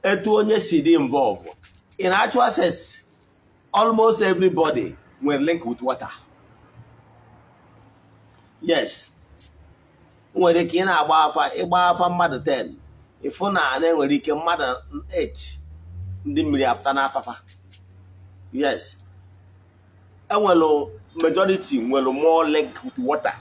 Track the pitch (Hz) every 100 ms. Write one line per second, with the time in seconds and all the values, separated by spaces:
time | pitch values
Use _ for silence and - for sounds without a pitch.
0 | 196 196 214 214 214 214 - 165 147 165
1 | 135 139 127 95 - - - _ _ -
2 | 185 190 240 247 240 - 269 - - -
3 | _ _ _ _ _ _ _ 196 226 220
4 | 226 220 196 180 185 160 156 127 95 -
5 | _ _ 139 143 147 170 120 120 127 123
6 | 90 - _ _ _ _ - - - _
7 | _ _ _ - _ _ _ _ _ _
8 | _ _ _ _ _ _ 165 160 - -
9 | - _ _ - - _ - _ _ _
10 | _ _ _ 160 175 170 170 170 190 175
11 | 151 156 151 151 143 - 180 175 180 175
12 | 180 180 170 131 147 131 - - - -
13 | - _ 139 - 202 190 147 131 165 160
14 | 139 143 151 147 165 170 135 127 - 285
15 | - 175 151 - - - - - - -
16 | - - 143 143 156 135 131 120 139 135
17 | 135 135 123 117 - - - - - -
18 | - - - - - 127 143 107 - -
19 | - - - - - _ _ _ _ _
20 | _ _ _ 208 208 170 156 151 143 -
21 | - 165 160 170 190 190 - 135 113 135
22 | 131 135 160 165 156 151 - - 254 -
23 | 247 202 208 -